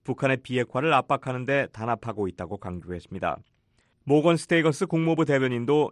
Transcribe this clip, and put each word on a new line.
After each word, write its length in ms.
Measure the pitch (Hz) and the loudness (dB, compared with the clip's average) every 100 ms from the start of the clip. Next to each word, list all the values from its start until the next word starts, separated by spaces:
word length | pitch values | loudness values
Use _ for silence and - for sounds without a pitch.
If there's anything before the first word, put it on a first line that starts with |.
북한의 340 | - 123 139 131 | -8 -2 0 -2
비핵화를 560 | - 123 120 127 160 | -2 -2 -2 -2 2
압박하는 500 | 139 - 135 135 127 | 2 2 -2 -2 -6
데 240 | 127 139 131 | -2 -2 -2
단합하고 540 | 107 117 113 117 104 95 | -4 -4 -4 -6 -6 -6
있다고 300 | 85 85 101 | -6 -10 -10
강조했습니다. 840 | 95 90 82 87 - 95 87 - - _ _ _ _ _ | -10 -10 -10 -12 -10 -6 -6 -6 -12 _ _ _ _ _
모건 340 | - 147 160 165 | 2 4 4 2
스테이거스 480 | - 165 160 139 180 | 2 2 2 0 -2
국무부 400 | 165 165 160 151 | 0 2 2 2
대변인도 640 | 139 131 120 120 151 147 | 2 2 -2 2 2 2